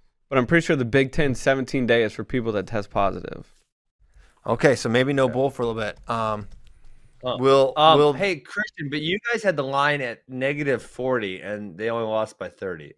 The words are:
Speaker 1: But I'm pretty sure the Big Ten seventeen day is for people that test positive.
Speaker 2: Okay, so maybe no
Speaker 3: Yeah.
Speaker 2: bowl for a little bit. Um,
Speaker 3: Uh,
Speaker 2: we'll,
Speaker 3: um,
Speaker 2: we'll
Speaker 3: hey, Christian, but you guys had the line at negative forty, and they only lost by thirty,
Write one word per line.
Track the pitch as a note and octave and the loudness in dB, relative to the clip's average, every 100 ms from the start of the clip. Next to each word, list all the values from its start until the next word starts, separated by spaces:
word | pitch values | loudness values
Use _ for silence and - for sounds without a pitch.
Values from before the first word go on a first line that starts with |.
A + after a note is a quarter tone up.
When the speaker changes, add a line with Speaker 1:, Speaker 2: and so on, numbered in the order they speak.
| _ _ _ | _ _ _
Speaker 1:
But | C3+ | 0
I'm | A#2+ | 4
pretty | E3+ | 2
sure | D#3+ D#3 | 2 0
the | |
Big | A#2+ C3+ C3+ | 2 2 2
Ten | - D3 | 2 0
seventeen | A#2+ - C3+ B2+ C#3+ A#2+ | 0 2 2 0 -2 2
day | A#2 | 2
is | A2 | 2
for | - | -2
people | A2 C3 A2+ | -6 -4 -2
that | G#2 F#2 | -4 -4
test | A2+ G2 | -6 -4
positive. | A2+ G2 F#2 - - - _ _ _ _ _ _ _ - _ | 0 0 -2 -8 -12 -16 _ _ _ _ _ _ _ -20 _
Speaker 2:
Okay, | - A#2 D3+ | -4 2 4
so | B2 A#2+ | 4 2
maybe | A#2 C3 | 2 2
no | C#3 C3 | 2 0
Speaker 3:
Yeah. | |
Speaker 2:
bowl | B2 C3+ | 0 -2
for | C3 | -2
a | A#2 | -6
little | A2 | -4
bit. | G#2+ - - | -6 -8 -8
Um, | A#2 A2 G#2+ G#2 - - - - - - _ | -4 -4 -6 -10 -18 -20 -20 -20 -20 -20 _
Speaker 3:
Uh, | B2+ A#2+ | -8 0
Speaker 2:
we'll, | C3 C3+ C3+ C3+ | 4 6 4 6
Speaker 3:
um, | D#3 D#3 | 6 8
Speaker 2:
we'll | D3 | 6
Speaker 3:
hey, | C3+ G3+ E3 | 2 -2 -4
Christian, | - - - - D3 | -8 -8 -8 -8 -8
but | D3+ | -6
you | D#3 G3 A#3+ | -4 -4 -4
guys | A#3 | -2
had | G#3 D3+ | 0 -2
the | |
line | C3+ C#3 C#3+ D3 | -2 0 2 0
at | B2+ A2 - | -4 -8 -12
negative | B2+ C3+ C#3+ D3 B2 | -4 -4 -2 0 -2
forty, | - - B2+ B2+ G2+ F#2 | -4 -6 -2 0 -2 -6
and | E2+ G#2 G#2 E2+ | -8 -10 -10 -8
they | A2 | -4
only | A#2 A2 | -2 -2
lost | A2 A2 - | -2 -2 -6
by | F2+ | -14
thirty, | - G2 E2+ D2 | -10 -8 -8 -12